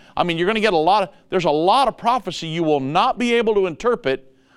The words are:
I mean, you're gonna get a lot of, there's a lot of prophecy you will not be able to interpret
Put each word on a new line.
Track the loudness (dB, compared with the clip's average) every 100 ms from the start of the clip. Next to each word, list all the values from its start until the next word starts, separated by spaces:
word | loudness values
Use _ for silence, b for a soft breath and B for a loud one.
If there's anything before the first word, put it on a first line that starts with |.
| b -4
I |
mean, | -2 -2
you're | -2
gonna | 0
get | 0
a | 2
lot | 2 2
of, | 0 B B
there's | -2 0
a |
lot | 2 2 4 2
of | 0
prophecy | -2 -2 -4 -8 -6
you | -2
will | 0 0
not | 0 0 0 0
be | 0 0
able | 2 0
to | 0
interpret | -2 -2 -2 -2 -4 -8 b b